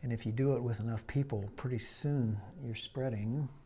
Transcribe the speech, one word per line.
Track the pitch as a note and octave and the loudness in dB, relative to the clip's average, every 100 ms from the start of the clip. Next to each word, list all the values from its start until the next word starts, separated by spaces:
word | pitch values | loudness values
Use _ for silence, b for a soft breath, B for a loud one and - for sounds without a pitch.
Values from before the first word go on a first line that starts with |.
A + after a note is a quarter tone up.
And | C3 | 0
if | A#2 | 0
you | A2+ | 0
do | A2+ C3+ | 2 4
it | C3 | 4
with | A#2+ A2 | 2 0
enough | A2 A2+ - | 0 -2 0
people, | C#3+ C#3 A2 G2+ - | 0 2 0 -2 -4
pretty | B2+ B2 | -2 -2
soon | - - D3 D3 A2+ G#2 G2 - | -4 -2 0 4 4 2 -4 -8
you're | C3 | -6
spreading | A2 - - C3 A2 G#2+ C3 C#3+ - | -6 -6 -2 0 0 0 0 -2 -6